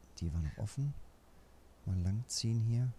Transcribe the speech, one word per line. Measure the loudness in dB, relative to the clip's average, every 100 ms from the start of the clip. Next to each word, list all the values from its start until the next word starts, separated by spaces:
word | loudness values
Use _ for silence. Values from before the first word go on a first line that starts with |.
| -16 -4
die | -2
war | 0
noch | -2 -2
offen. | -4 0 -2 -2 -8 -16 -20 -20 -20 -20 -20 -10 -2
Mal | 0
langziehen | 2 0 -2 -2 2 4
hier. | 4 4 2